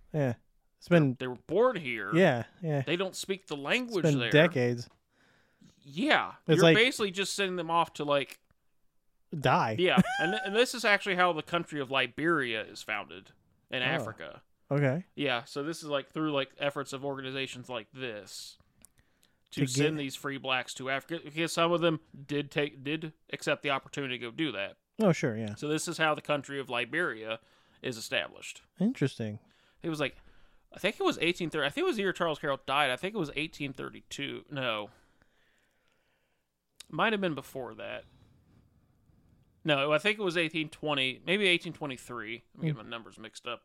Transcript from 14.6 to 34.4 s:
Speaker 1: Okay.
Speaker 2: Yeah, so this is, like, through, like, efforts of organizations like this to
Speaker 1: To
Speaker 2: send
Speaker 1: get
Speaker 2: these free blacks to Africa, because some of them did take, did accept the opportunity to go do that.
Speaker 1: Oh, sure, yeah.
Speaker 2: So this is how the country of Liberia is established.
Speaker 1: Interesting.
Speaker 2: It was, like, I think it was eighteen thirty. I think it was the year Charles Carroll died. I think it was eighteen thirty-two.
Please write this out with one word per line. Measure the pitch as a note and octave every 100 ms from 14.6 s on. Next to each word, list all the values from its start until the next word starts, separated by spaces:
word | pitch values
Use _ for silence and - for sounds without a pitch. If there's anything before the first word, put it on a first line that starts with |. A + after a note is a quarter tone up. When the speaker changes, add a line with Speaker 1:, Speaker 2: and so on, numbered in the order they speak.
| -
Speaker 1:
Okay. | C#3 C#3 D3 -
Speaker 2:
Yeah, | - C#3+ A#2+
so | A#2+ C#3+
this | C#3+ E3
is, | D#3
like, | C#3 C3
through, | D#3+ D#3
like, | C#3+ C3+ -
efforts | C#3+ D3 C3+
of | C3+ C#3
organizations | C3+ C3 C3+ C3 B2+ A#2+
like | B2 G#2
this | C3 B2+ G#2+ F#2+ - - - _ _ - _ _ _ _ _ _
to | -
Speaker 1:
To | C3+
Speaker 2:
send | B2+ D3 D#3
Speaker 1:
get |
Speaker 2:
these | C#3 -
free | C#3+ C3+
blacks | C3 B2+ A#2+
to | - C3
Africa, | C3+ - E3
because | D3 D3+ E3
some | - E3+
of | F3
them | E3+ D#3 - C#3 C3+
did | D3 C#3+
take, | D#3+ D3 C#3
did | C3 D#3+ D#3+ - _
accept | - - C#3
the | D3
opportunity | C3+ - - C3+ B2
to | A#2+
go |
do | C3+ D#3+
that. | G2 G2 - _ -
Speaker 1:
Oh, | G#3+
sure, | D#3 C#3+ A2
yeah. | A2
Speaker 2:
So | G#2 D3
this | D3+ -
is | D#3+
how | D#3
the | D3
country | - D3 C3+ C#3
of | B2
Liberia | A#2+ A#2+ D3+ E3+ A2 A2 A2+ _ _ _ _
is | - A2+
established. | - B2 D2 G1+ - - _ -
Speaker 1:
Interesting. | G3+ C4+ C#3 - A2 G#2+ _ _ _ _
Speaker 2:
It | E3+
was, | D3+
like, | C3+ - - - - _ _
I | -
think | F#3+ -
it |
was | F#4+ A#3+
eighteen | E3 F3+ D#3+
thirty. | D#3 C#3+
I |
think | -
it | F#4
was | A3+
the |
year | G3
Charles | - E3+ D3
Carroll | D3+ C3+ -
died. | C#3 C#3+
I | B2
think | F#3+
it | A3
was | D3
eighteen | C#3+ D#3+ - C#3+
thirty-two. | C3+ C3+ A2 - - C#3 A#2+